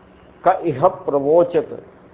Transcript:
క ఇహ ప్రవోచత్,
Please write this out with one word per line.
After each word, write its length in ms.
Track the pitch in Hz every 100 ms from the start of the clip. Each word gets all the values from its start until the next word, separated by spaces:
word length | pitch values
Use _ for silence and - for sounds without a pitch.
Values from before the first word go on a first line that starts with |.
| - - - - 170
క 140 | 190
ఇహ 220 | 170 131 180
ప్రవోచత్, 920 | - - 143 139 170 175 160 - - - - -